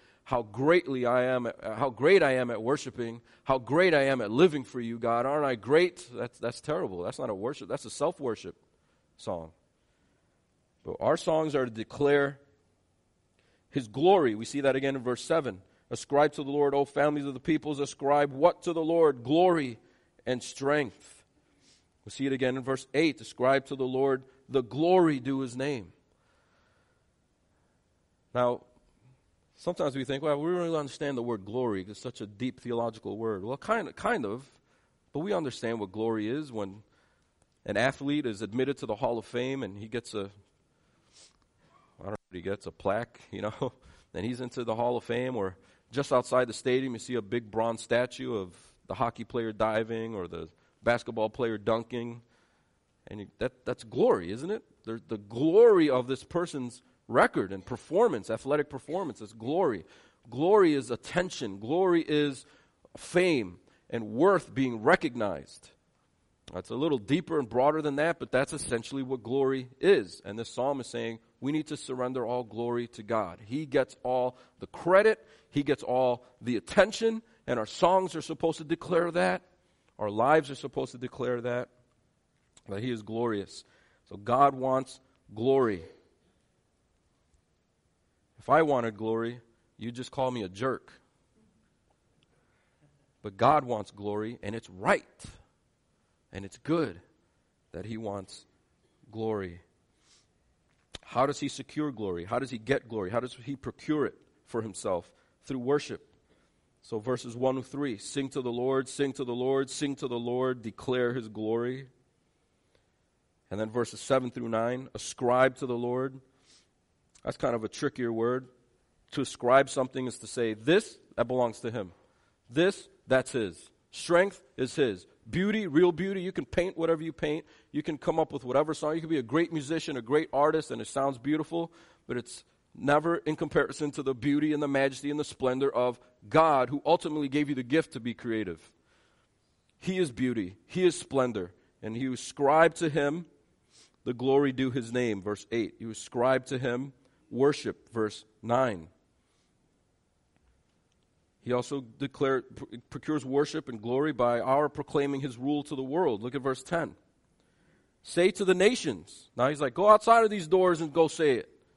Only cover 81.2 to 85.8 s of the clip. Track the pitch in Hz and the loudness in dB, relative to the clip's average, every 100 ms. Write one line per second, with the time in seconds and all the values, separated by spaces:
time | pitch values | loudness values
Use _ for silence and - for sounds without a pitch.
81.2 | 123 120 120 123 120 _ _ _ _ _ | -4 -2 -2 -4 -6 _ _ _ _ _
82.2 | _ _ _ _ - 98 127 113 104 113 | _ _ _ _ -10 -8 -6 -6 -6 -2
83.2 | 120 104 92 - - _ _ _ _ 107 | -2 -2 -6 -14 -20 _ _ _ _ -12
84.2 | 104 123 139 135 131 131 131 - _ _ | 0 4 4 4 0 0 -2 -14 _ _
85.2 | _ 104 123 135 120 92 | _ -2 2 4 4 0